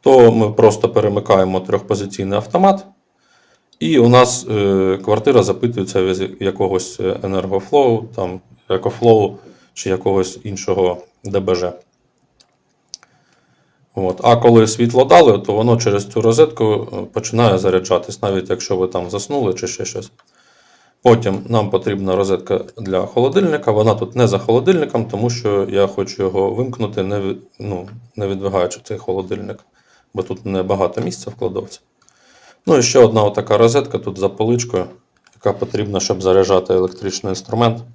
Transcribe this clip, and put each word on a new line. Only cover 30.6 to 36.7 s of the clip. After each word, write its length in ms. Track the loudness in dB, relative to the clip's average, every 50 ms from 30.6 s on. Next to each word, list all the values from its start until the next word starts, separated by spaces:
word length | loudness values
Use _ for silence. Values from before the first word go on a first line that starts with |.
| -2 -2 0 0 0 -2 -2 -4
місця 300 | -8 -8 -8 -10 -14 -16
в 40 | -12
кладовці. 460 | -8 -8 -8 -6 -8 -10 -12 -16 -20 _ _ _ _ _ _ _ _ _ _ _ _ _ _ _ _ _
Ну 100 | 2 2
і 60 | 2 2
ще 160 | 2 6 6
одна 260 | 6 6 6 4 2
отака 340 | 2 0 -2 -2 0 2 4
розетка 400 | 4 4 4 2 -2 -2 -8 -8
тут 200 | -8 -8 -8 -4
за 100 | -4 -4
поличкою, 580 | -2 -2 -2 0 0 -2 -2 -4 -4 -6 -6 -6 -10 _ _ _ _ _ _ _ _
яка 240 | _ _ -4 -2 -2
потрібна, 420 | -6 -6 -6 -6 -6 -4 -4 -6
щоб 220 | -4 -4 -4 -2 0
заряджати 520 | 2 4 4 4 4 2 0 2 2